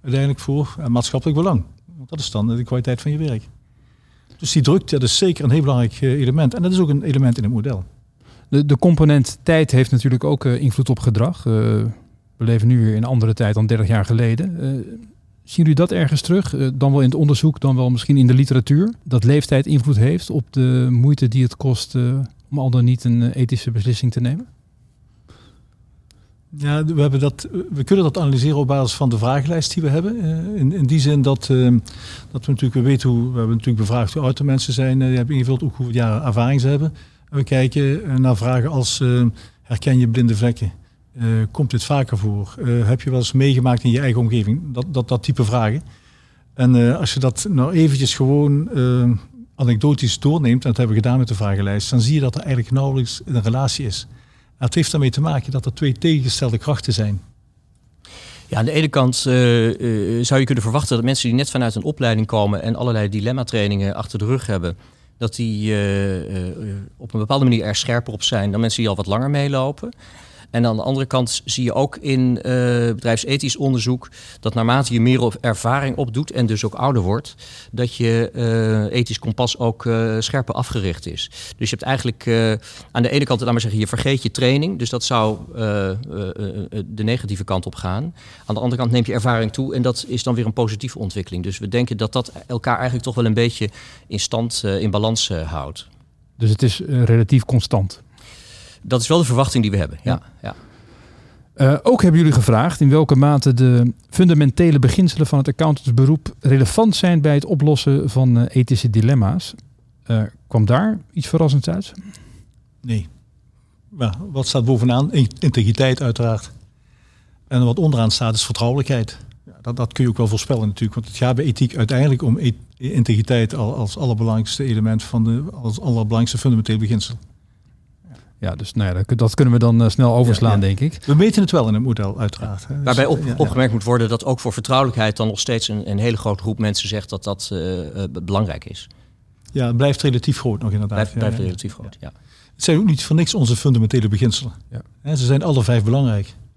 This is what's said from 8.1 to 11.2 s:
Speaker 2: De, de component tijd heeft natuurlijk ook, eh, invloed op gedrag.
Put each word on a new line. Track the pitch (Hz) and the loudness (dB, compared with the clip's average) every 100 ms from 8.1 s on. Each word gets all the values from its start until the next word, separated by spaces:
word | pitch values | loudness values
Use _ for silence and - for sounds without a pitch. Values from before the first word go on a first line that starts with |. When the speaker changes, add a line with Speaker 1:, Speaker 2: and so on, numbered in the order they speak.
| _ _ - _ | _ _ -20 _
Speaker 2:
De, | 139 147 | 0 2
de | 139 | 4
component | 180 165 156 147 127 - | 4 4 6 4 2 -2
tijd | - 160 156 | 0 2 4
heeft | 127 127 | 2 2
natuurlijk | 127 135 123 | 2 2 0
ook, | 147 147 135 | 0 0 0
eh, | 123 | 0
invloed | 139 113 131 | 0 0 0
op | 127 | 0
gedrag. | 131 104 | 0 2